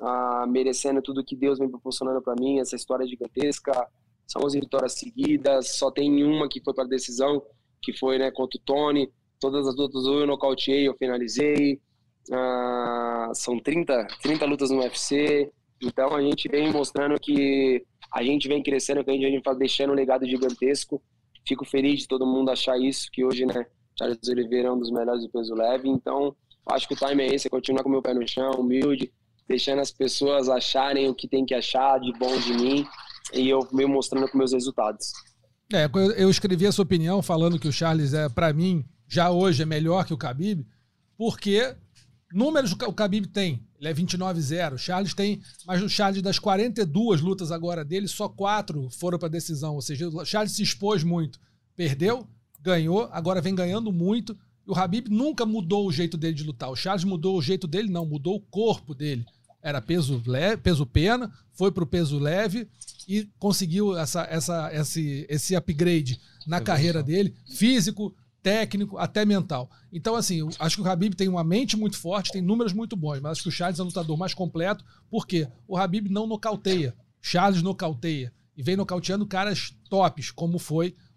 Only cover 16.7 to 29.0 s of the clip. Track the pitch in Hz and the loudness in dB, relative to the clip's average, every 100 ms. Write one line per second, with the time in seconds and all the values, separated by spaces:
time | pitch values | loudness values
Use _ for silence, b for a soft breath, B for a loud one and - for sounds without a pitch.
16.7 | 151 135 143 143 147 - 143 139 135 135 | 2 0 0 0 0 0 2 2 4 4
17.7 | 123 - _ - 131 120 147 135 147 143 | 2 0 _ -8 -2 0 0 0 0 0
18.7 | 135 - 143 135 135 135 139 131 127 131 | -2 0 -2 0 0 0 0 0 0 0
19.7 | - 139 139 127 127 131 127 127 123 127 | 0 2 2 2 2 2 0 0 0 0
20.7 | 139 - 139 - _ _ - - 135 139 | 0 -2 -8 -10 _ _ -14 -6 -6 -2
21.7 | 139 135 143 - 131 131 131 131 123 - | 0 2 0 0 -2 0 2 2 0 0
22.7 | 127 131 135 - - 127 127 127 123 120 | 0 0 -2 -6 -2 0 2 0 -2 -6
23.7 | _ _ - 123 117 120 123 113 123 123 | _ _ -6 -4 -4 -2 -2 0 0 2
24.7 | 127 117 120 117 120 113 120 113 113 113 | 0 -2 -2 0 -2 -4 -6 -4 0 0
25.7 | 131 135 131 131 135 143 - _ _ - | 0 0 -2 0 -2 -2 -4 _ _ -2
26.7 | 127 - 143 139 143 131 139 135 131 120 | -2 -2 -2 0 2 2 0 0 -2 0
27.7 | 131 135 135 127 123 117 - 131 131 127 | 0 2 0 0 0 -2 -2 -2 0 2
28.7 | 127 143 135 | 2 2 0